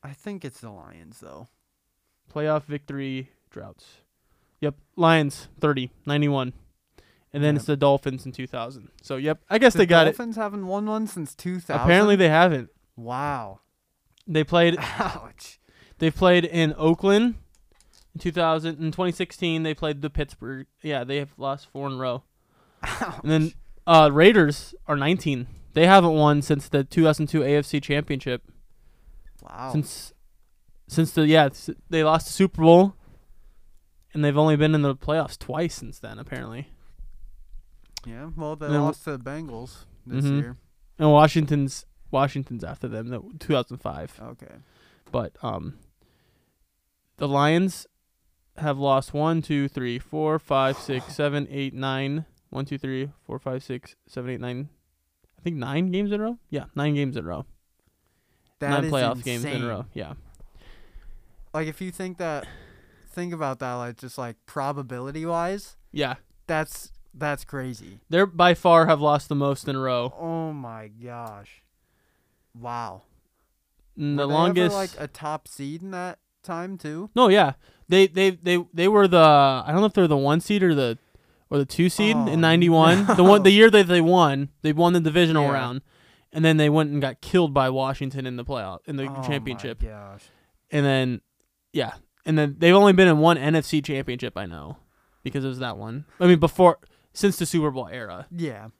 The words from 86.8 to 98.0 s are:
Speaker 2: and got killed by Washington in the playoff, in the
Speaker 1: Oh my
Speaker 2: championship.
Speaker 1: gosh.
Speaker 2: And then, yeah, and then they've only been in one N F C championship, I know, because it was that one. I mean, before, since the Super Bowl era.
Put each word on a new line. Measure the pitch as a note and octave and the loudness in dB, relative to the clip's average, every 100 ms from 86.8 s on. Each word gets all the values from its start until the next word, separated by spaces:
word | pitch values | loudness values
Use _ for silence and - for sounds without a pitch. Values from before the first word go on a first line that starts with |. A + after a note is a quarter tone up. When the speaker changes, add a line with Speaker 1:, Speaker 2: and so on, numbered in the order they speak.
| D3+ | 0
Speaker 2:
and | D3 | -2
got | C3+ - | -4 -6
killed | - F#3 E3 | -2 0 2
by | C#3 C3 | 0 0
Washington | C3 C3+ C3+ C#3 C3+ B2+ | -2 -4 -6 -8 -8 -10
in | B2 | -10
the | |
playoff, | B2 C3+ F#2+ F2 - | -8 -8 -10 -12 -12
in | C#3 | -8
the | |
Speaker 1:
Oh | C3+ | -8
my | C3+ C3 | -8 -6
Speaker 2:
championship. | C#3+ A2+ G2+ B2+ A#2 | -6 -6 -12 -12 -10
Speaker 1:
gosh. | A#2 G#2 G2+ G2 _ _ _ _ _ | -10 -10 -20 -20 _ _ _ _ _
Speaker 2:
And | D3+ | -2
then, | C#3+ C3+ B2+ A#2 _ _ _ _ _ | 0 0 -2 -6 _ _ _ _ _
yeah, | D#3 A2+ - _ _ | -6 -6 -8 _ _
and | - D#3 | -2 0
then | D3 C#3 | 0 2
they've | E3 | 6
only | F#3 G3+ | 8 8
been | F#3 F#3 | 8 6
in | D#3 | 6
one | D#3+ E3 | 4 2
N | C#3 | 2
F | D#3+ | -2
C | D3 D#3 | 0 -4
championship, | C#3+ C#3 C3+ B2 A#2+ - | -4 -8 -6 -8 -10 -10
I | G2 | -12
know, | E2 D2 - _ _ _ _ | -14 -16 -18 _ _ _ _
because | B2+ C#3 | -10 -8
it | C3+ | -8
was | B2+ | -8
that | B2+ G#2 | -10 -10
one. | G#2+ B2+ D3+ _ | -12 -14 -16 _
I | F3+ | 6
mean, | F3 | 6
before, | D#3 - F3+ - _ _ _ | 4 6 4 4 _ _ _
since | - G3+ - | -2 -2 0
the | E3 | -2
Super | E3+ D3+ | 0 -2
Bowl | C3 G#2 | -4 -12
era. | A#2 | -12